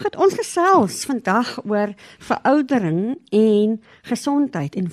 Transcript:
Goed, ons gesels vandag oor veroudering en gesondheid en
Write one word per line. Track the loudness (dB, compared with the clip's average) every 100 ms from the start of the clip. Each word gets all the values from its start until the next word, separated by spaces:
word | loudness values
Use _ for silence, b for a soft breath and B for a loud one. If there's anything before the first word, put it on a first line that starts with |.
Goed, | -8 0
ons | 0 0
gesels | -4 0 4 4 2 -2 -6
vandag | -4 -2 0 -2 -6 -4
oor | -2 -2 -6 B B -6
veroudering | -2 2 2 2 0 0 0 -2 -6 -2 2
en | 4 4 2 0 b b -8
gesondheid | -6 0 0 0 -2 -6 -4
en | -4